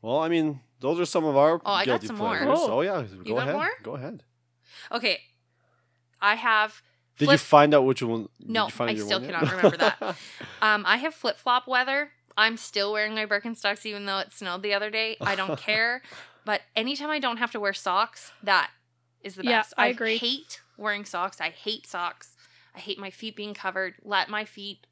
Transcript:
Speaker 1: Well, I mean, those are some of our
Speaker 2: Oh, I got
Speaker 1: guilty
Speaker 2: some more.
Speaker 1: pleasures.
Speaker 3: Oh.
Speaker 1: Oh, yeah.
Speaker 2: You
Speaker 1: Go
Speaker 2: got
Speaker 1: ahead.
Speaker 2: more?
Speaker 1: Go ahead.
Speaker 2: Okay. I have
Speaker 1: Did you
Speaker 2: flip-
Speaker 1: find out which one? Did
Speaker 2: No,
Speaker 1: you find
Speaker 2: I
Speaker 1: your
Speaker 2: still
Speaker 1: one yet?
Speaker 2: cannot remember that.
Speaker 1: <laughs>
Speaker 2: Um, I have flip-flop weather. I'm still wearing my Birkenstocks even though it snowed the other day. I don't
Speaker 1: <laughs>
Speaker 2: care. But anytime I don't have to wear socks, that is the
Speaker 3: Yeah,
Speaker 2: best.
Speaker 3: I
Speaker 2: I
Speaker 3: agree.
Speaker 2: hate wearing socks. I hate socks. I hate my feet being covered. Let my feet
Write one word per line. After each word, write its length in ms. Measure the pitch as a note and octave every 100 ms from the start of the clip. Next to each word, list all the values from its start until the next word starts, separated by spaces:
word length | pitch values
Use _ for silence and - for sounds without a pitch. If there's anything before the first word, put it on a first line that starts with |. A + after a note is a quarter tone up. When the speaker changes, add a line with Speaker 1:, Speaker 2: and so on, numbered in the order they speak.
Speaker 1:
Well, 160 | A2 C#3
I 100 | D#3+
mean, 320 | E3+ D#3 C#3 _ _
those 200 | B2+ E3+
are 60 | F3
some 180 | F3+
of 140 | D#3 C#3
our 160 | D3 E3+
Speaker 2:
Oh, 80 | -
I 140 | G3 F#3
got 60 | A#2
Speaker 1:
guilty 60 | A2
Speaker 2:
some 80 | G#3
more. 200 | A3+ F3+
Speaker 1:
pleasures. 120 | C#4 D4
Speaker 3:
Oh. 100 | E4
Speaker 1:
Oh, 80 | A2+
yeah. 180 | F3+ F#3
Speaker 2:
You 240 | A2 F#2+
Speaker 1:
Go 100 | F2+ A2+
Speaker 2:
got 60 |
Speaker 1:
ahead. 100 | C#3+
Speaker 2:
more? 160 | E3+ E4 B4
Speaker 1:
Go 120 | -
ahead. 300 | C3 C3 A#3 _ _ _ _ _ - -
Speaker 2:
Okay. 300 | A#3 A3+ F3 - _ _ _ _ _ _ _ _ _
I 140 | G3+
have 480 | A3 A#3+ A3 G#3+ - _ _ _ _
Speaker 1:
Did 60 | D3
you 100 | -
Speaker 2:
flip- 40 |
Speaker 1:
find 340 | - D3+ D3+
out 80 | D3
which 180 | C3 C3
one? 260 | A#2+ A2+ G#2 _
Did 80 | -
Speaker 2:
No, 160 | A3+ G3+
Speaker 1:
you 40 |
find 200 | - A#2
Speaker 2:
I 40 |
Speaker 1:
your 100 | G#3
Speaker 2:
still 160 | G#2 G3
Speaker 1:
one 80 | C3+
yet? 60 | E3+
Speaker 2:
cannot 160 | D3+ F#3
remember 200 | F#3+ E3
that. 400 | E3 - - - - -
Speaker 1:
<laughs> 200 | - -
Speaker 2:
Um, 220 | G#3+ G#3 F#3
I 100 | A3+
have 160 | D4
flip-flop 520 | D#4 A#3+ - - B3 B3+
weather. 440 | B3+ B3+ C#4 D4 _ _ -
I'm 200 | A3 A3+
still 360 | - G#3 G3+
wearing 200 | G#3+ G#3+
my 120 | A3 G#3+
Birkenstocks 580 | G#3 A#3 A3+ G3+ G#3+
even 220 | A3 G3+ G3+
though 120 | G3
it 140 | -
snowed 300 | - F#3+ F3+
the 100 | G#3
other 160 | G3+ G#3+
day. 260 | A3 A3 -
I 140 | -
don't 240 | G3 F#3+ D3
Speaker 1:
<laughs> 100 | -
Speaker 2:
care. 300 | G#3+ A#3 B3 - - - _ -
But 160 | G#3 -
anytime 360 | - A#3 C#4 D4
I 80 | D4+
don't 180 | B3+ A#3
have 140 | A#3
to 80 | A3+
wear 140 | G3+
socks, 580 | G3 G3 F3+ A3+ - - -
that 280 | G3+ F#3+ - _ _ _ _ _
is 120 | G3+
the 100 | F#3+
Speaker 3:
Yeah, 140 | A#3+ A#3
Speaker 2:
best. 160 | A3 -
Speaker 3:
I 80 |
Speaker 2:
I 40 | G#3+
Speaker 3:
agree. 280 | A#3+ A3+ A3+
Speaker 2:
hate 440 | A#3+ C#4 D#4+ - _ -
wearing 260 | G#3 G3+
socks. 360 | G#3 F3 F#3+ -
I 80 | E3
hate 360 | E3 G#3+ A3 -
socks. 500 | F3+ F3 - - _ - _ _
I 40 | -
hate 200 | G#3 -
my 120 | G3
feet 260 | - A3 G#3+
being 160 | G#3
covered. 440 | G#3 F#3+ F#3+ F#3 -
Let 280 | - G3+ -
my 160 | G#3 G#3+
feet 400 | - G3+ G3 _